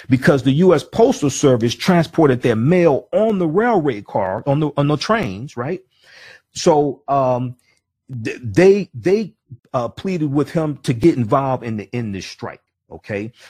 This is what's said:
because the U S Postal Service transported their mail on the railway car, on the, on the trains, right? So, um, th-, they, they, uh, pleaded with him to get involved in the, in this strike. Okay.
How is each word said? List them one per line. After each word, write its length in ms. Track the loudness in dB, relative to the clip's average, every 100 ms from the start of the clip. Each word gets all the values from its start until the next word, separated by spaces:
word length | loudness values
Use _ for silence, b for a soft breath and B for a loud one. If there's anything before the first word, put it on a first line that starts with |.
| B
because 340 | 0 2 2
the 100 | 2
U 200 | 2 4
S 120 | 4
Postal 440 | 2 2 2 2 -2
Service 460 | 2 2 4 0
transported 680 | -2 0 2 2 2 2 2
their 160 | 0 0
mail 520 | 2 4 4 2 -2
on 260 | -2 0 0
the 100 | -2
railway 520 | 0 0 2 0 -4
car, 420 | -4 -4 -4 -4 -2
on 140 | 0
the, 100 | 0 0
on 100 | 0
the 80 | 0
trains, 600 | 0 -2 -2 -8 -10 -10
right? 240 | -8 -8 _ B B B B B B
So, 500 | -4 2 2 2 -4 -4
um, 480 | -2 0 -2 -4 -10 _ _ _ _ -16 -12
th-, 160 | -10 -10
they, 460 | -4 4 4 4 0
they, 400 | -6 -2 -2 -2 -12 _ -20 _
uh, 160 | -6 -6
pleaded 440 | -8 -6 -4 -2
with 180 | -2 -2
him 260 | -4 -4 -4
to 140 | -6
get 240 | 0 2 2
involved 480 | 2 0 0 -4
in 120 | -4 -8
the, 200 | -8 -8
in 160 | -6
this 140 | -8 -12
strike. 360 | -14 -14 -14 _ _ _
Okay. 420 | -18 -10 -8 -8 -14 B